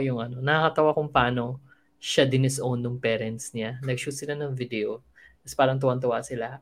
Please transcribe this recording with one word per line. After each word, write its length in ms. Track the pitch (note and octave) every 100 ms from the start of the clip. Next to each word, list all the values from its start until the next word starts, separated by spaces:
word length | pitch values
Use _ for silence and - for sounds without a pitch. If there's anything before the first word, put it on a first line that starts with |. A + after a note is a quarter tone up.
| C3+
yung 140 | A#2+
ano, 160 | A#2+ B2+
nakakatawa 480 | C3+ D#3 D#3+ D#3+ D#3
kung 160 | D3+ D3
paano 480 | C3+ B2 B2 A#2+ C3 - _ _ _
siya 320 | - - C#3
dinisown 480 | C3 C3 C3+ B2 B2
nung 240 | A#2+ B2
parents 560 | A#2+ A2+ A2 A2+ - A#2+
niya. 240 | A2 B2+
Nag-shoot 320 | C3 B2 -
sila 240 | C#3 D3 D3
ng 160 | D3
video. 480 | C3 A#2+ A2 G#2 A2 _ _ - _
Tapos 140 | - -
parang 240 | C3+ C3+
tuwang-tuwa 400 | C3+ B2+ B2+ A2+
sila. 400 | - B2 A2+ C3+